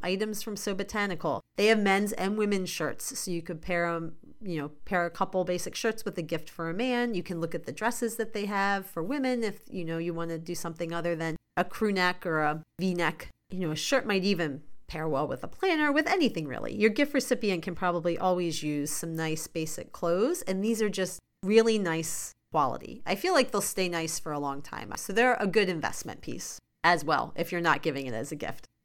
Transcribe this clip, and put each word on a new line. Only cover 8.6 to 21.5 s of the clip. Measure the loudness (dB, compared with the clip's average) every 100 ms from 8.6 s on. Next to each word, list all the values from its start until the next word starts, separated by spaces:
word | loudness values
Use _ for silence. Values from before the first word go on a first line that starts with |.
| 2 2 -2
for | -6
women | -2 0 2 2
if, | 0 -4 -8
you | -6 -4
know, | -2
you | -2
wanna | -2 -2 -4
do | -4 -4
something | -4 -4 -4
other | -2 0 0
than | 0 -4 _ -2
a |
crew | -2 0 2
neck | 4 2 2 0
or | 2
a | 2 0 -6 -4
V-neck. | -2 2 0 0 -10 -18 -10
You | -4
know, | -2
a | -2
shirt | 2 2 2
might | 2 2
even | 2 0 -4 -10 -12 -8
pair | -6 -2
well | 0 0
with | -4 -6
a |
planner, | -2 2 4 4
with | 4 4
anything | 4 2 2 -4
really. | -4 -4 4
Your | 4
gift | 4 2
recipient | 2 2 0 2 0
can | -2
probably | -2 0 0 0 2
always | 2 2 0 -2
use | -2 -2 -2
some | -4 -4 -2
nice | -2 -2 -4
basic | -4 -4 -6 -10
clothes, | -4 0 4 2 2
and | -2 0
these | 0 2
are | 0
just | 0 -4 -4 _ _
really | 6